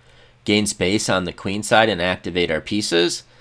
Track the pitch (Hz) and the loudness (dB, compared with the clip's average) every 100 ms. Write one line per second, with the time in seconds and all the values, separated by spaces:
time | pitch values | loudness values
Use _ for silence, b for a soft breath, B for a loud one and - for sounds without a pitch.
0 | b b b b - 104 104 - 92 107 | b b b b 0 0 0 -2 0 0
1 | - 95 87 - 98 104 107 110 110 90 | 0 0 -2 -6 -8 -6 2 4 4 2
2 | 90 92 95 87 85 78 - 104 104 170 | -2 -2 -4 -2 0 -2 -4 -4 0 0
3 | 170 - b b | 0 -2 b b